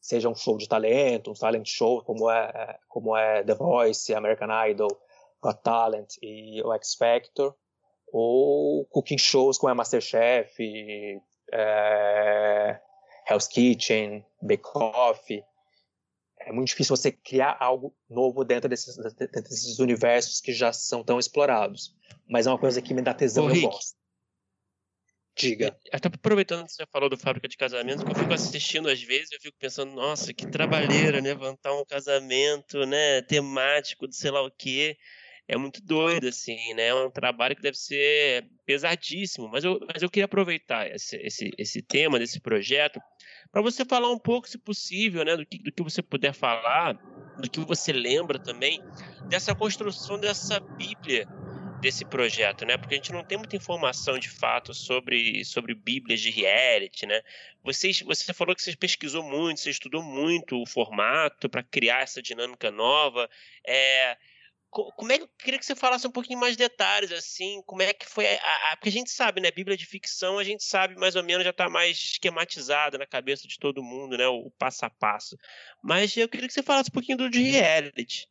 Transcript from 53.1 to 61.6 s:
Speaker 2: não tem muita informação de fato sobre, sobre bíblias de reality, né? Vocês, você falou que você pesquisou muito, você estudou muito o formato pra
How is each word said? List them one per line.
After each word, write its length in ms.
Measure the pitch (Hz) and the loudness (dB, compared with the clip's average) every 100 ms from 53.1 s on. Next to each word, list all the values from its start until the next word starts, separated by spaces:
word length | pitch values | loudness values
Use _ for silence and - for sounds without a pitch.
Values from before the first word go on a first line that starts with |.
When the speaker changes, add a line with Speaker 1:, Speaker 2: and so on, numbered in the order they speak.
Speaker 2:
não 120 | 175 | -10
tem 140 | 170 202 | -8 -8
muita 180 | 214 202 | -6 -10
informação 600 | 170 175 143 127 - 131 | -6 -2 -2 -2 -4 -4
de 100 | - | -6
fato 440 | - 117 120 - | -4 -2 -2 -4
sobre, 720 | 117 - 127 123 123 113 104 | -14 -4 -4 0 0 0 -4
sobre 300 | 104 - 117 | -4 -6 -6
bíblias 460 | 113 - 127 120 113 | -8 -4 -6 -2 -2
de 100 | 110 | -2
reality, 760 | 110 98 107 127 110 98 - 101 | 0 2 4 4 2 0 -10 -2
né? 160 | 110 - - - _ | -4 -4 -20 -20 _
Vocês, 380 | 127 135 190 190 | -6 -2 -2 -2
você 300 | - 156 - | -2 -4 -4
falou 200 | 175 170 | -4 -2
que 80 | 185 | -2
você 140 | - 160 | -6 -4
pesquisou 460 | 180 - 151 156 | -4 -2 -4 -8
muito, 380 | 156 139 165 151 | -4 -2 -2 -4
você 100 | 147 | -6
estudou 320 | 135 131 151 | -6 -6 -8
muito 580 | 160 135 151 170 - 123 | -6 -2 0 0 -2 -6
o 60 | 117 | -4
formato 840 | - 113 104 107 147 151 - 135 | -2 -2 0 0 2 0 -2 -6
pra 140 | 127 | -6